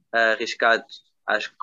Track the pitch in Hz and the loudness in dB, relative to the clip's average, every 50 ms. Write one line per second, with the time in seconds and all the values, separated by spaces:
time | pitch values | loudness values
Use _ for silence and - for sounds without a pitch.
0 | _ _ - 113 113 113 110 110 117 107 - - - 117 113 107 - - - - | _ _ -2 0 2 2 2 0 -2 -6 -4 0 2 2 2 2 0 -6 -16 -20
1 | _ _ _ _ _ - 107 107 104 - - _ | _ _ _ _ _ -4 -2 -2 -4 -6 -10 _